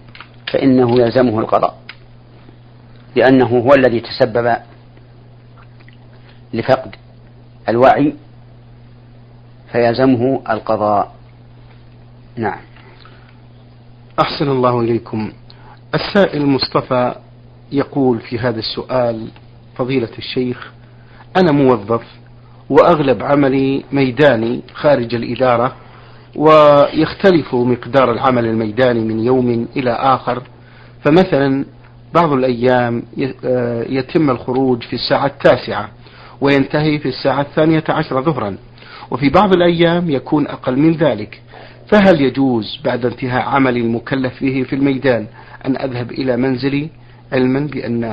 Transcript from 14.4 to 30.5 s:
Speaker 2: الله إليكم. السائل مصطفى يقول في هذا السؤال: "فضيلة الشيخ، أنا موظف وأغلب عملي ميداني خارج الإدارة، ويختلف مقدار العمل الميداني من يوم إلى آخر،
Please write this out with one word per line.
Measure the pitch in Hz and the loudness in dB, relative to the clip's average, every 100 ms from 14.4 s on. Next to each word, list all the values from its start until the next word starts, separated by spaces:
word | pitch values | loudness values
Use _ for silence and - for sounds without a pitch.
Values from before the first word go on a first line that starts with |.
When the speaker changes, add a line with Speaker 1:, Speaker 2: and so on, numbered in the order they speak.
| 147 | -2
Speaker 2:
الله | 131 123 123 | 0 0 0
إليكم. | 113 117 - 110 104 - - - - - - | 0 -2 -4 -8 -8 -12 -20 -20 -20 -20 -8
السائل | 156 - 202 185 147 143 | -6 -2 0 0 0 0
مصطفى | 131 - 151 - 127 123 - - - - - - | 0 0 -4 -2 -2 -2 -6 -14 -20 -20 -20 -8
يقول | 139 - 143 131 117 | -4 -4 0 0 0
في | - 117 | -4 -6
هذا | 123 110 | -4 -4
السؤال: | - - - 131 120 110 110 - - - - - | -6 -10 -4 -2 -2 -4 -10 -16 -20 -20 -16 -8
"فضيلة | 127 135 113 - | -4 -4 -4 -8
الشيخ، | - 131 127 120 - - - - - - - 185 | -10 -6 -6 -8 -14 -20 -20 -20 -20 -20 -6 0
أنا | 180 | 2
موظف | 143 135 117 101 113 - - - - - - - | 4 4 2 0 -4 -6 -18 -20 -20 -20 -20 0
وأغلب | 139 - 160 139 110 | 4 4 4 2 0
عملي | 127 143 139 135 135 135 - | 0 2 2 2 0 -2 -4
ميداني | 139 135 120 147 117 113 127 - | -2 0 2 4 4 0 -6 -10
خارج | - 151 131 117 | -4 0 0 0
الإدارة، | 117 123 120 127 117 127 - - - - - - - | -6 -6 -2 0 2 -2 -6 -18 -20 -20 -20 -16 0
ويختلف | 151 156 147 143 143 151 156 - 196 170 127 | 4 6 8 6 4 2 -2 0 2 2 0
مقدار | 123 123 120 127 135 123 | -2 0 -2 -2 2 2
العمل | 110 135 123 113 | 2 0 0 0
الميداني | 113 110 107 127 117 | -2 -2 0 0 0
من | 110 110 | -2 -2
يوم | 113 131 123 117 117 - | 0 2 2 -2 -4 -4
إلى | 123 | -4
آخر، | 113 135 127 - 120 127 | -2 0 0 -2 -8 -10